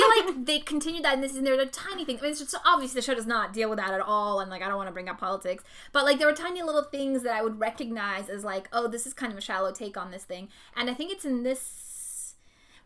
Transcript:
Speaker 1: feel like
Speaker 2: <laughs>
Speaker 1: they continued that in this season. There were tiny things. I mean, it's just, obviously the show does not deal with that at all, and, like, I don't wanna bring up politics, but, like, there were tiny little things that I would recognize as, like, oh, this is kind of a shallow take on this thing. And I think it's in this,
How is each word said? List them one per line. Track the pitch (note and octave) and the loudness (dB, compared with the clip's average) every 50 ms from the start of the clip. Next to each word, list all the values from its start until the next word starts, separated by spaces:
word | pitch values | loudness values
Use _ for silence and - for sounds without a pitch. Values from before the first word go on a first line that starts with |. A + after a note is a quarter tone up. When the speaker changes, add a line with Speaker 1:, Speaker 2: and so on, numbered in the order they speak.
| A#4+ A4 A4+ A4 F4 | 10 10 10 8 6
Speaker 1:
feel | F#4+ D#4 | 4 0
like | C4 B3 | -2 0
Speaker 2:
<laughs> | |
Speaker 1:
they | D4 D4+ D4 | 0 0 0
continued | - - D4+ D4 D4 D#4+ E4 E4+ D4+ | 0 -2 -2 -2 0 -2 -2 0 2
that | C#4+ C4+ | 2 2
in | C4 | 2
this | C#4 C4+ C4+ | 0 -2 -2
season. | C4+ C4+ | 0 2
There | C4+ C4 | 2 4
were | C4 C4+ | 4 2
tiny | C4 - - - G4 F#4+ F#4 D#4+ | 0 -2 -6 -8 -8 -6 -4 -4
things. | C#4 B3 A3 | -4 -4 -2
I | C4+ | -2
mean, | D4 D4+ | -4 -4
it's | D4+ | -4
just, | C#4+ - - E4 - | -6 -6 -4 2 4
obviously | E4 F4 C#4+ C4+ B3+ B3+ B3+ | 6 6 6 4 0 -4 -2
the | A#3 | -2
show | C#4 C4 | 0 0
does | A#3 A3 | -2 0
not | A3+ A#3+ A3 G3+ F#3+ G3 | 0 0 0 0 -2 -2
deal | A3+ A3 G#3+ | 0 0 0
with | A3 G#3 | 0 0
that | F#3+ F#3+ F#3+ | 0 0 0
at | F#3+ | 0
all, | F#3+ G#3 G#3+ G#3 G#3 G#3 G3+ G3 | 0 2 2 2 2 2 0 0
and, | F#3+ F#3+ | -2 -4
like, | F#3 F3 F#3 | -6 -6 -4
I | G3 | -4
don't | G3+ G3 | -2 -2
wanna | F#3+ F#3 F3+ | -4 -6 -6
bring | F#3 F3+ F#3 | -8 -6 -8
up | F3+ - | -6 -4
politics, | F#3+ F#3 G3 F#3+ - F3+ F#3 - - - - - - - - | -2 -2 -2 -2 -2 -2 -4 -4 -6 -16 -18 -18 -8 0 2
but, | C#4+ C4+ | 4 6
like, | C#4+ C#4+ B3+ | 6 6 6
there | D4+ | 6
were | D4+ D4+ | 6 4
tiny | D#4+ E4 F4+ F4+ F4 E4+ | 4 0 -4 -4 -4 -2
little | D#4+ D4+ D4 D4 | 0 2 2 2
things | - - C#4 C#4 C4+ C4+ B3+ B3 | 0 0 -2 0 0 0 0 0
that | A#3+ A3+ | 0 0
I | G#3+ A3 | 2 0
would | A3 G#3+ G#3+ | 0 0 0
recognize | G#3+ A3+ A3+ - B3+ A3+ A#3 A3 G3+ G3+ F#3+ G3 G3 F#3 | -2 -2 -2 -2 -6 -6 -4 -4 -2 -2 -2 -4 -6 -6
as, | G3+ G3+ G3+ | -8 -6 -6
like, | G#3 F#3+ G3 F#3+ - A3+ | -4 -4 -4 -4 -2 -2
oh, | A#3 A#3+ A3+ | 0 0 0
this | A#3 A#3 - | -2 -4 -6
is | C4+ - | -6 -8
kind | - C4 A3+ G3+ | -6 -6 -6 -6
of | G3 | -6
a | - | -6
shallow | - G3 F#3 F#3+ F#3 G#3+ | -4 -2 0 0 0 -2
take | - A#3+ G3+ G3 G3 | -4 -8 -8 -6 -8
on | F3+ F#3 | -8 -8
this | F3+ F#3+ - | -10 -12 -12
thing. | - F3+ F3+ G3 - - - - - - | -10 -10 -10 -12 -14 -16 -20 -20 -10 -6
And | A#3+ B3 B3 | -4 -2 -2
I | B3 | -2
think | C4 D#4 F4+ G4 | -4 -4 -6 -6
it's | F#4+ - | -6 -4
in | C#4 B3+ A#3+ A#3+ | -2 -2 0 0
this, | B3+ C4+ C4 - - - - - - - - - - - - - - - _ _ - - _ _ _ - - - | -2 -2 -2 -4 -10 -12 -14 -14 -14 -12 -12 -10 -10 -10 -10 -10 -12 -14 _ _ -20 -20 _ _ _ -20 -2 4